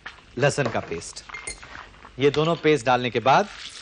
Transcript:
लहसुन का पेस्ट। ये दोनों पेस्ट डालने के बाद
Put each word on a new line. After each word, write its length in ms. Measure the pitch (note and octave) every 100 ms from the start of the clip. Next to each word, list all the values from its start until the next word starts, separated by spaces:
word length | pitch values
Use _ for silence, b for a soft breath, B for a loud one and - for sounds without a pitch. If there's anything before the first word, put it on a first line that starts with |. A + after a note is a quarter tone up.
| - - - A#2+
लहसुन 300 | C#3+ D3 B2
का 120 | G2+
पेस्ट। 440 | - E2+ - - - - - - B B B - - -
ये 120 | C#3+
दोनों 260 | C#3+ D#3+ D#3+
पेस्ट 300 | D#3 D3 A#2
डालने 240 | B2 B2
के 100 | A#2+
बाद 280 | A#2 D#3 G#3 - - -